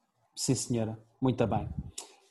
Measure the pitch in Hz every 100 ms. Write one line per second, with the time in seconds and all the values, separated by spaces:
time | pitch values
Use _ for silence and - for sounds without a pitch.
0 | _ _ _ - - 123 - 120 110 110
1 | - _ 131 117 113 107 - - - -
2 | - - _